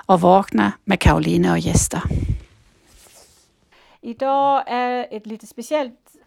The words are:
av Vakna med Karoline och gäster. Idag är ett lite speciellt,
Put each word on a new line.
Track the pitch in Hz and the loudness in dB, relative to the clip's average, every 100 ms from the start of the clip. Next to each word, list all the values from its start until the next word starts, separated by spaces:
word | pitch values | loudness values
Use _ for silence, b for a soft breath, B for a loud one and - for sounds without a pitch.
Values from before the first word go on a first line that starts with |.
| - | 0
av | 185 | 4
Vakna | 175 190 - 226 208 - | 6 4 4 0 -2 -2
med | - 190 | -4 0
Karoline | 170 160 160 170 175 | 2 2 2 0 0
och | 170 | 0
gäster. | 170 165 - - - - - - - _ _ _ _ _ - - - _ _ _ _ b b b | 0 0 -2 -4 -6 -4 -4 -6 -10 _ _ _ _ _ -20 -20 -20 _ _ _ _ b b b
Idag | 226 233 269 277 277 277 - | -14 -6 -2 2 2 2 0
är | 247 247 247 240 | -4 -2 -4 -6
ett | 214 214 | -10 -12
lite | 220 - | -14 -14
speciellt, | - 233 302 254 240 _ _ | -16 -4 -4 -4 -8 _ _